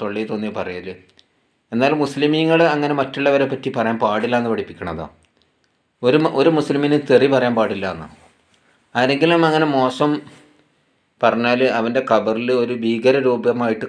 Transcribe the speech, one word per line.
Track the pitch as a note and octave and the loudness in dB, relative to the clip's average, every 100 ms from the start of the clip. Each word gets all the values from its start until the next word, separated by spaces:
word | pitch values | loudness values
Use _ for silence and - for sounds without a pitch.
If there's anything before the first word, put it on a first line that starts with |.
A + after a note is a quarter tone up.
തൊള്ളയിൽ | G#2+ G#2 A2 | -6 -6 -6
തോന്നിയ | A2 G#2+ G#2 | -6 -6 -8
പറയൽ. | F#2 F2+ F2+ - _ _ _ _ _ _ - | -8 -10 -12 -16 _ _ _ _ _ _ -8
എന്നാൽ | A#2 C3+ D3+ | 0 0 0
മുസ്ലിമീങ്ങൾ | C#3 C#3+ D3 D#3 D#3+ E3 | -2 0 0 0 2 4
അങ്ങനെ | E3 D3 D3 | 2 2 -2
മറ്റുള്ളവരെ | C#3+ C3+ C#3+ C#3+ C#3 C3+ | -2 -4 -2 0 2 0
പറ്റി | C3 C3+ A#2+ | -4 -6 -2
പറയാൻ | A2+ A2+ | -2 0
പാടില്ല | A2+ G#2 A#2 B2 | 0 -2 0 -2
എന്ന് | A#2 | 0
പഠിപ്പിക്കണതാ. | G#2+ - E2+ F2+ E2 D2+ _ _ _ _ _ _ _ _ - | -4 -6 -10 -10 -10 -12 _ _ _ _ _ _ _ _ -4
ഒരു | B2 D3+ | 2 2
മ-, | E3 C3 | 2 4
ഒരു | D3+ D#3+ | 4 4
മുസ്ലിമിന് | C#3 C#3+ D3 D3 C#3+ | 0 0 2 0 4
തെറി | B2 C3+ | 4 4
പറയാൻ | C3+ B2 A2+ | 2 2 0
പാടില്ല | G#2 G2 F#2+ | 0 -2 -6
എന്ന്. | E2 C#2+ - _ _ _ _ _ _ _ A#2+ | -8 -14 -20 _ _ _ _ _ _ _ -2
ആരെങ്കിലും | B2+ C#3 E3 E3+ E3 | 0 2 2 4 4
അങ്ങനെ | D#3 D#3 C3+ | 2 2 2
മോശം | B2+ - D3 D3 - - _ _ _ _ _ _ _ - | 0 0 -2 -2 -6 -20 _ _ _ _ _ _ _ 0
പറഞ്ഞാൽ | A#2 A2 A#2+ B2 C3 A2+ | 0 2 0 2 2 0
അവൻ്റെ | A#2 B2 B2+ | -2 -2 0
ഖബറിൽ | A2+ G#2 A2 B2 | 0 0 -4 -2
ഒരു | B2 A#2+ A#2+ | -2 -2 -2
ഭീകര | A2+ A#2 A#2+ C3+ B2+ | -2 0 2 2 2
രൂപമായിട്ട്, | A#2+ A#2+ A#2+ A#2+ A2 | 0 0 -2 -2 -4